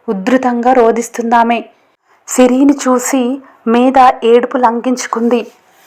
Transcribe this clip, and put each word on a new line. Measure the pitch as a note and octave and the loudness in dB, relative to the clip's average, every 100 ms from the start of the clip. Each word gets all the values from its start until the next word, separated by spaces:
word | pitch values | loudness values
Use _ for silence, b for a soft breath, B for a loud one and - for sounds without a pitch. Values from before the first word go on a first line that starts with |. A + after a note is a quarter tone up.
| - | -8
ఉద్ధృతంగా | G3 G3 B3+ B3+ A#3+ B3 | -6 -2 0 0 -2 0
రోదిస్తుందామె. | B3 A3+ A3+ A#3+ - A#3 A#3 A#3 A3+ - _ _ _ _ _ - | 2 2 0 -6 -8 0 0 2 -2 -6 _ _ _ _ _ -6
సిరిని | - B3+ B3+ C#4+ | 2 2 4 2
చూసి | C#4 B3+ B3 B3 C4+ B3 C4+ B B A3+ | 0 -2 -2 -2 -2 -4 -6 B B -2
మీద | A#3+ C4 C4 B3+ B3+ | 2 2 4 2 2
ఏడుపు | A3+ A#3+ A#3+ C4 | 2 2 2 -2
లంకించుకుంది. | A#3 A#3 B3 B3 - A3+ A#3 B3 - _ b b | -2 -2 -4 -6 -6 -4 -2 -2 -4 _ b b